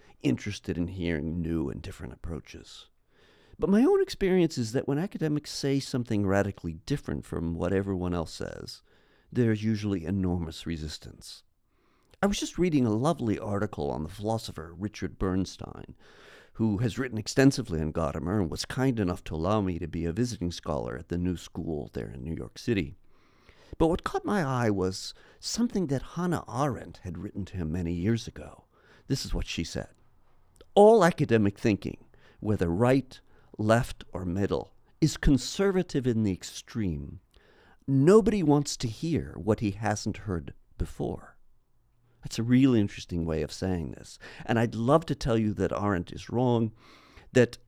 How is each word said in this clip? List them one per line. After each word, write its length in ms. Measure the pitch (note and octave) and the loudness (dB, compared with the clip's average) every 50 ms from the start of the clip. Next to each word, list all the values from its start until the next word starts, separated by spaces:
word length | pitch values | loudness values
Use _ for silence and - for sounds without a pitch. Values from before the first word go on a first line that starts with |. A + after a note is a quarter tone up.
| _ - - _ - | _ -20 -20 _ -2
interested 560 | C#3 B2 - - G#2 F#2 - - - D#2+ D#2+ | -2 -2 0 -4 -8 -10 -8 -6 -6 -4 -4
in 100 | E2+ F2+ | -4 -4
hearing 520 | F#2 F#2+ E2+ E2+ E2+ D2 D2 D#2+ D#2+ F2 | -4 -4 -2 -2 -2 -2 -2 -4 -4 -4
new 280 | E2 E2 E2 E2 C#2+ C2 | -4 -2 -2 -2 -2 -4
and 140 | - - E2 | -6 -8 -12
different 300 | - - - - B1 - | -14 -14 -14 -14 -14 -14
approaches. 760 | - - F2 E2 C#2+ - - - - - - - - - _ _ _ _ _ _ _ _ _ _ _ _ _ - - - | -12 -10 -10 -10 -10 -10 -14 -18 -20 -20 -20 -20 -20 -20 _ _ _ _ _ _ _ _ _ _ _ _ _ -6 -4 0
But 80 | D#3+ | 4
my 140 | G3 G#3+ B3+ | 6 6 6
own 180 | F4 G4+ G4 F#4+ | 6 6 4 4
experience 560 | - - - G3+ F3+ F#3 F#3 E3+ D#3 - C3 | 0 -2 -2 0 2 4 4 4 4 2 -2
is 140 | A#2 A2 A2+ | -4 -2 0
that 160 | C3 - - | -2 0 0
when 100 | C#3 D3 | -2 -2
academics 540 | F3 G3+ - - D#3+ D#3 D3+ D3 - - - | -2 -4 -4 -4 -2 -2 -2 -2 -4 -6 -8
say 260 | - - C#3 C#3 C#3 | -4 -2 0 0 0
something 480 | C3+ - - B2+ A#2 - A2+ G2+ G2+ | 0 -2 -2 -4 -2 0 0 0 2
radically 540 | F#2+ G2 G2+ G2 G2+ - - - E2+ D#2+ D#2 - | 4 4 4 2 2 -2 -6 -8 -8 -8 -8 -6
different 400 | - C#3 D3 - - D2+ C2+ - | -6 -6 -4 -4 -6 -6 -6 -6
from 300 | - - E2+ E2 E2 E2 | -6 -6 -4 -4 -4 -2
what 180 | E2+ F2 F2+ G2 | -2 0 2 2
everyone 400 | F#2+ G2 G2 G2 F2+ F2+ F2+ F2 | 2 2 0 -2 -2 -2 -2 -2
else 200 | F2 D#2+ - - | -2 -4 -6 -6
says, 500 | - - G1+ G1+ G1+ - - - - _ _ _ _ _ _ _ _ _ _ | -10 -10 -10 -10 -10 -12 -14 -14 -18 _ _ _ _ _ _ _ _ _ _
there's 320 | - A#2+ A#2+ A2+ A2 G#2 G#2+ | 0 2 4 4 4 2 2
usually 420 | A2 A2 G2+ G#2 G#2 G2 F2+ D#2+ | 0 0 0 0 0 -2 0 0
enormous 600 | D2+ G2 G2 F#2 F2+ F2 F2+ E2+ D#2 D#2 - - | -2 0 0 2 0 0 0 -2 -4 -8 -8 -6
resistance. 800 | E2 E2 D2+ D#2 D2+ - - - - - - - - - - - _ _ _ _ _ _ _ _ _ _ _ _ _ - _ | -6 -6 -6 -6 -8 -10 -12 -14 -18 -18 -18 -20 -20 -20 -20 -20 _ _ _ _ _ _ _ _ _ _ _ _ _ -6 _
I 60 | - | 0
was 140 | G3+ G3+ - | 0 0 -2
just 180 | D#4+ - - - | -4 -6 -2 0
reading 280 | F3 F3+ D3+ C#3 B2 | 0 2 4 4 4
a 40 | A2+ | 4
lovely 480 | G#2 A2 C3 D#3+ E3+ - B2 A2 G2 - | 2 2 2 0 0 0 0 0 0 -2
article 500 | - G#2 G2+ G2+ G#2+ G2 - - D2 C#2 A#1+ | -2 -4 -2 -2 -2 -4 -4 -4 -4 -4 -2
on 100 | C2+ D#2 | -4 -6
the 60 | D#2+ | -8
philosopher 680 | F#2+ G2+ G#2 G#2+ A2+ A2 - - D#2+ E2 D#2+ E2 E2+ | -10 -6 -4 -2 -2 -2 -4 -8 -12 -12 -14 -14 -10
Richard 400 | E2 G2+ G#2 - - G2 D2 - | -8 -8 -8 -6 -8 -10 -10 -6
Bernstein, 800 | - G2+ F#2+ F#2 F#2+ F#2 - - - - - - - - - - - - - - - - - - - - - _ | -4 -2 -2 0 0 -2 -4 -6 -12 -14 -14 -14 -16 -16 -18 -20 -20 -20 -20 -20 -20 -20 -20 -20 -20 -20 -20 _
who 240 | - A2+ A2 G2+ F#2 | -2 0 0 2 0
has 200 | A#2+ A2+ F2+ A2+ | 0 -2 -2 -4
written 200 | C3+ B2 G#2+ A2 | -6 -6 -6 -8
extensively 600 | G2+ - - C#3 C3+ C#3 - - A2+ A2 E2+ D#2 | -8 -2 4 6 6 6 6 4 -2 -4 -2 -2
on 120 | D#2 D#2 D2+ | -2 -2 0
Gadamer 480 | E2+ E2 C#2+ C#2 E2 C#2 E2+ G2+ G#2+ | 0 -2 -2 -2 -4 -4 -2 0 0
and 100 | F#2 D2 | 0 0
was 140 | D2 - - | -2 -6 -8
kind 340 | - - B2 B2+ C3+ A#2+ A2 | -6 -2 0 0 0 2 2
enough 240 | G2 F2+ E2+ - - | 0 -2 -2 -4 -6
to 120 | - F2 | -8 -6
allow 240 | D#2+ D#2+ F#2 A2 G#2+ | -4 -2 0 0 0
me 180 | G2 F#2 F2 - | 0 -2 -2 -4
to 80 | F2 | -6
be 200 | D#2 D#2 E2 E2 | -6 -6 -4 -4
a 60 | E2+ E2 | -2 -2
visiting 380 | G#2 B2 A#2+ A2 - F2 F2 | -2 -2 -2 -2 -4 -4 -6
scholar 460 | E2+ - - - D#2 C2 A1+ A#1+ A#1+ | -6 -6 -6 -4 -4 -4 -4 -4 -8
at 120 | B1 - - | -8 -8 -6
the 80 | E2+ | -4
new 200 | F2 F2 F2+ F2 | -2 -2 -2 -2
school 520 | E2 - - - F#2 D#2+ E2 D#2 D2 A#1 G#1+ - | -4 -8 -10 -10 -8 -6 -6 -6 -6 -6 -8 -8
there 180 | C2+ A1+ G#1+ | -10 -10 -8
in 140 | A1+ C2 B1+ | -10 -10 -8
New 100 | D#2 E2 | -8 -8
York 240 | - A#1 A1 - - | -8 -10 -12 -14 -10
City. 380 | - B2 A#2 G2 D2 C#2 - - - - - _ _ _ _ _ _ - - - - - - - | -4 0 0 0 0 -2 -6 -14 -20 -20 -20 _ _ _ _ _ _ -20 -20 -20 -20 -20 -2 0
But 80 | - | 2
what 160 | D#3+ F3 - - | 2 2 0 -4
caught 220 | - - F#4+ F#4+ | -6 -6 -6 -4
my 180 | E4 G#3 G3+ D#3 | -2 0 0 0
eye 280 | C3+ C3 B2 A#2+ A2 | 0 0 2 2 2
was 440 | G#2 G2 F#2 F#2 F#2+ - - - - - - - - _ | 2 2 0 -2 -2 -6 -10 -12 -14 -16 -20 -20 -20 _
something 480 | - - - - A#3+ A#3+ - G#3 F3+ | -10 -8 -2 -2 -2 -2 0 -2 -2
that 160 | C3+ E3 E3 - - - | 0 -2 -4 -4 -6 -6
Hannah 260 | E3 F3+ F3+ E3 F#2+ - - | -4 -2 -2 -2 -2 -4 -6
Arendt 480 | G#2+ B2 D3 D3 A2 - E2+ F2 E2 - - | -4 -2 -2 -2 -2 -4 -8 -12 -16 -12 -10
had 120 | F#2+ D#2 | -10 -8
written 280 | E2+ F2+ G#2 - - F#2 | -8 -8 -10 -8 -8 -10
to 120 | - - F#2 | -8 -6 -6
him 120 | E2+ D#2 | -4 -4
many 220 | D#2 F2+ F2 E2 F2 | -2 -2 -2 -2 -2
years 340 | E2+ F2 G#2+ A#2 A2+ - | 0 0 0 0 0 -2
ago. 380 | - - - - - - - _ _ _ _ _ _ - - _ | -8 -12 -14 -16 -18 -20 -20 _ _ _ _ _ _ -20 -20 _
This 180 | - C3+ B2+ - | -4 -4 -4 -2
is 80 | F#2+ - | -2 -2
what 140 | E2+ - | -4 -2
she 160 | - - - E2+ | -4 -6 -6 -6
said. 280 | - - - G#1 - _ _ _ _ _ _ _ _ _ _ _ _ _ _ - - - | -6 -6 -8 -8 -8 _ _ _ _ _ _ _ _ _ _ _ _ _ _ -20 0 6
"All 300 | G3 G#3 G#3+ A#3 A3 F3 | 8 10 10 10 8 8
academic 560 | E3+ - - B2+ - A#2 A2 G#2 G2 G2 - | 6 4 2 2 4 4 4 4 4 2 2
thinking, 380 | - A#2 G2+ - - - - - - - - - - - - _ | 2 4 4 4 0 -6 -10 -10 -14 -20 -20 -20 -20 -20 -16 _
whether 280 | - G#2 G#2+ F#2 F#2 E2+ | -2 -2 0 2 2 0
right, 520 | E2+ F#2+ A#2+ B2 C3+ C#3 - - - - - _ - - - - - - | 2 4 4 4 4 4 2 -2 -10 -20 -20 _ -20 -20 -20 -18 -8 -2
left, 440 | G#2+ G#2+ A2 A#2 A#2+ - - - - - - | 4 4 4 4 4 0 -6 -12 -14 -12 -10
or 100 | F2+ F#2 | -6 -4
middle, 500 | F2 F2 G2 G2+ - F2 B1+ - - - - _ _ _ _ | -4 -2 0 0 0 0 -2 -4 -6 -14 -20 _ _ _ _
is 200 | D#3+ D3 - - | 2 2 2 4
conservative 880 | - - C#3 B2 - - - - G3 G3+ F#3 F#3 E3+ - - C#3+ B2 | 4 6 6 6 4 -2 -2 0 2 2 2 2 0 0 -2 0 0
in 160 | B2+ A#2 A2 A2 | 2 2 2 2
the 100 | G2+ F2+ | 2 0
extreme. 880 | - - - - - - - - A#2 G#2+ F2+ D#2 C#2+ C#2 C#2 - - - _ _ _ _ _ _ _ _ _ - _ _ | -2 -6 -12 -16 -16 -16 -10 -6 -4 -2 -2 -2 -4 -6 -10 -14 -16 -18 _ _ _ _ _ _ _ _ _ -20 _ _
Nobody 560 | - C3+ C3+ C#3 E3 G3+ A3 G3 A3+ G#3+ G3+ E3+ | 0 2 6 8 8 8 8 8 6 2 2 4
wants 360 | D3 C#3+ D3 C#3 - - - | 4 4 4 4 0 -4 -6
to 100 | - A#2 | -6 -8
hear 460 | G#2+ - - D3+ D#3+ G2 C2+ C#2+ - | -6 -6 -4 -2 -2 -2 -2 -4 -10
what 240 | - E2+ G#2 G#2+ - | -6 -2 0 0 0
he 120 | A2+ G2+ F#2+ | 0 -2 -2
hasn't 440 | G2+ G#2+ G#2 G#2+ G2+ - A2 F#2+ | -2 -2 -2 -2 -2 -4 -6 -6
heard 380 | - - A2 F2+ E2 C#2+ - - - - _ - - | -6 -6 -6 -4 -4 -6 -8 -14 -18 -20 _ -8 -8
before." 580 | F2 - - - - - - - - - - - - - _ _ _ _ _ _ _ _ _ _ _ _ _ _ - | -8 -8 -6 -6 -6 -6 -6 -8 -12 -18 -20 -20 -20 -20 _ _ _ _ _ _ _ _ _ _ _ _ _ _ -14
That's 160 | - - - | -8 -4 -4
a 40 | A2+ | 2
really 380 | A#2+ B2 B2+ C3+ C3+ B2 A2 | 4 6 8 8 8 6 6
interesting 460 | G2+ G2 - - - - F2+ E2+ E2 | 4 2 -2 -8 -10 -6 -4 -2 -2
way 160 | E2 D#2+ D#2 D2+ | 0 0 0 -2
of 100 | - - | -2 -4
saying 380 | - F#2 F#2+ F#2 E2+ D#2 B1 | -4 -4 -2 -2 -2 -4 -6
this. 280 | G1+ - - - - - - - - - - | -10 -12 -16 -20 -20 -20 -20 -20 -18 -14 -4
And 120 | - - A2+ | -2 0 2
I'd 160 | A#2+ A2 A2 | 2 0 0
love 300 | A2 A#2 B2 D3 E3 D#3+ | -2 2 4 4 4 4
to 80 | - C#3+ | 0 -4
tell 220 | - - B2 A2+ | -4 0 0 2
you 160 | A2+ A2 G#2+ G2+ | 2 2 0 0
that 180 | G2 F#2+ E2 | 0 0 0
Arendt 420 | A1+ C2+ G#2 G2+ G2 F2 F2 - - | 0 0 0 0 0 0 -2 -4 -10
is 180 | - - - | -12 -10 -4
wrong, 420 | G2+ A#2 B2+ B2 A#2+ A2+ A#2 G#2+ - - - - - - - - - - - - - | -2 0 2 4 4 2 2 0 -4 -8 -18 -20 -20 -20 -20 -20 -20 -20 -20 2 4
that 240 | B2+ A#2+ - - - - | 4 4 4 2 -6 -20